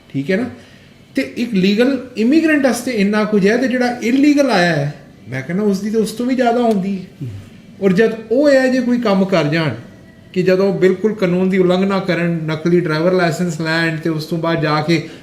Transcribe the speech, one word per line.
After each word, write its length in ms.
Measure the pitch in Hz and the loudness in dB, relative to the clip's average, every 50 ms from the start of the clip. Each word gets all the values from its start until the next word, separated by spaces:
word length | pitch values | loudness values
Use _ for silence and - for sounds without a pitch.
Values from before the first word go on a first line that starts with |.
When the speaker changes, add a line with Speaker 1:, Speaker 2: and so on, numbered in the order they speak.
| - - | -18 -10
Speaker 1:
ਠੀਕ 180 | - 139 139 - | -8 -6 -4 -2
ਹੈ 60 | 190 | -2
ਨਾ? 140 | 202 254 240 - - - - - - - - - - - - - | -2 -4 -6 -8 -14 -20 -20 -20 -20 -20 -20 -20 -20 -16 -8 -6
ਤੇ 180 | 269 269 - - | -6 -6 -6 -6
ਇੱਕ 180 | - 240 - 202 | -6 -6 -2 0
ਲੀਗਲ 520 | 185 180 196 208 208 247 269 277 247 - - - | 2 2 2 2 2 2 2 0 -2 -6 -8 -6
ਇਮੀਗ੍ਰੈਂਟ 500 | 202 220 240 294 330 311 320 302 285 269 | -2 0 2 2 2 2 2 2 2 2
ਵਾਸਤੇ 240 | 254 220 - - 262 | 0 0 -2 -4 -4
ਇੰਨਾ 340 | 247 208 196 202 208 214 214 | -2 0 0 0 2 0 0
ਕੁਝ 240 | 208 208 202 180 202 | 2 2 2 2 2
ਹੈ, 80 | 226 | 2
ਤੇ 120 | 240 269 240 | 2 0 0
ਜਿਹੜਾ 300 | 247 247 247 247 240 - | 0 0 0 -2 -2 -2
ਇਲੀਗਲ 480 | - 226 262 269 277 294 285 294 277 254 | -2 0 2 4 4 4 4 4 2 2
ਆਇਆ 260 | 220 185 175 175 160 | 2 2 2 2 2
ਹੈ, 180 | 151 143 147 147 - - - - - - 107 | 0 -2 -4 -6 -10 -20 -20 -20 -20 -16 -10
ਮੈਂ 140 | 127 131 | -10 -10
ਕਹਿੰਦਾ 200 | 127 - 170 190 | -8 -6 -4 -2
ਉਸ 180 | 214 208 196 180 | 0 0 0 0
ਦੀ 100 | 196 220 | -2 -2
ਤਾਂ 100 | 214 226 | 0 0
ਉਸ 120 | 208 - | 0 -2
ਤੋਂ 140 | - - 240 | -2 -4 -2
ਵੀ 80 | 254 269 | -2 0
ਜ਼ਿਆਦਾ 260 | 247 247 233 226 247 | 2 2 2 2 2
ਹੁੰਦੀ 380 | 240 226 220 196 180 196 202 185 | 2 2 0 0 -2 -4 -4 -6
ਹੈ। 60 | 175 - - - | -8 -12 -14 -12
Speaker 2:
ਹੂੰ। 60 | 143 117 101 98 - - - - - - - - | -12 -12 -12 -14 -16 -18 -20 -20 -20 -20 -10 -2
Speaker 1:
ਔਰ 120 | 190 196 | 0 2
ਜਦ 180 | 180 185 226 214 - - 226 - | 4 4 2 2 0 -4 -4 -2
ਉਹ 200 | 226 262 302 294 | 0 2 4 4
ਇਹ 220 | 277 262 262 254 | 4 4 4 2
ਜਿਹੇ 100 | 247 262 | 0 0
ਕੋਈ 180 | 226 247 247 240 | 0 0 0 0
ਕੰਮ 240 | 240 214 196 190 196 | 2 2 2 2 2
ਕਰ 200 | 185 190 170 151 | 2 2 0 0
ਜਾਣ 300 | 143 156 170 160 147 110 - - - - - - - - - - - | 0 0 0 -2 -2 -4 -6 -12 -18 -20 -20 -20 -20 -20 -20 -18 -8
ਕਿ 100 | - 190 | -4 -2
ਜਦੋਂ 360 | 180 185 185 185 196 196 180 160 | 0 2 2 2 2 0 0 2
ਬਿਲਕੁਲ 360 | 175 190 190 185 - 220 208 | 2 2 2 2 -2 -2 -2
ਕਾਨੂੰਨ 360 | - 190 175 175 180 185 190 | 0 -2 0 0 2 0 0
ਦੀ 80 | 190 190 | 2 2
ਉਲੰਘਣਾ 420 | 180 175 180 185 196 196 196 190 | 2 2 2 2 0 0 0 -2
ਕਰਨ, 300 | 190 190 170 165 175 170 | -2 -2 -2 -2 0 -2
ਨਕਲੀ 500 | 170 165 156 156 156 156 - 175 175 175 | -2 -2 -4 -4 -6 -2 0 2 2 2
ਡਰਾਈਵਰ 320 | 160 160 156 156 165 180 | 2 0 -2 0 0 2
ਲਾਇਸੈਂਸ 480 | 185 185 175 165 151 - 180 175 156 151 | 2 2 0 0 0 -2 -4 -4 -4 -4
ਲੈਣ 360 | 165 160 160 165 165 165 160 | -4 -2 -2 0 0 -2 -2
ਤੇ 140 | 156 160 170 | -2 -4 -4
ਉਸ 140 | 160 156 151 | -4 -4 -4
ਤੋਂ 140 | - 170 165 | -6 -6 -4
ਬਾਅਦ 240 | 160 165 165 151 | -2 -2 -2 0
ਜਾ 180 | 151 156 151 151 | 0 0 0 -2
ਕੇ, 280 | 147 - 170 151 - - - - | 0 0 0 -2 -2 -6 -14 -18